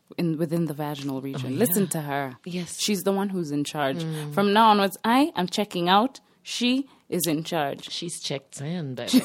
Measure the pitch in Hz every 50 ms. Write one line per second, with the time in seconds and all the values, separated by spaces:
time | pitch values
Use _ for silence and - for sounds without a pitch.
0 | _ _ - - 175 170 160 143 170 156 160 170 170 151 147 139 156 147 151 139
1 | 139 143 135 135 131 139 139 143 127 127 131 151 220 - 175 220 196 143 - 165
2 | 151 143 139 143 139 131 123 - _ 180 170 180 175 160 - - - - 214 190
3 | 151 196 196 196 196 208 190 185 175 147 143 147 143 - - 156 147 135 135 165
4 | 165 160 160 151 151 147 147 196 202 202 202 214 226 226 208 202 196 196 185 -
5 | - 220 233 262 285 339 - - 180 180 - - 208 202 - 180 170 175 185 202
6 | 220 269 - - _ _ _ _ _ - - - 233 247 254 262 277 - - _
7 | _ _ - 180 160 170 156 147 160 - - 165 147 139 139 - - - - -
8 | - 170 165 - - - 143 139 - _ - - 139 147 170 180 160 135 127 120
9 | 120 185 - 254